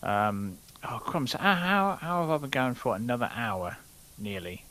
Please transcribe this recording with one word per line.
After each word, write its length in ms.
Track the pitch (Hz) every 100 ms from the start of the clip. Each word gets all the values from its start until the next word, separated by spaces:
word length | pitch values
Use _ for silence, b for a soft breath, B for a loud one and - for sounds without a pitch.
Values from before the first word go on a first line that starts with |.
Um, 560 | - 104 104 101 101 90 - - -
oh, 120 | 120
crumbs. 340 | - 170 127
How, 220 | - 196
how, 440 | 185 180 202 196 185
how 220 | 160 175
have 100 | 160
I 60 | 156
been 140 | 139
going 240 | 131 127
for 200 | 123 127
another 360 | 98 117 120 120
hour, 440 | - 117 95 87 - - - - -
nearly? 480 | 104 98 87 90 -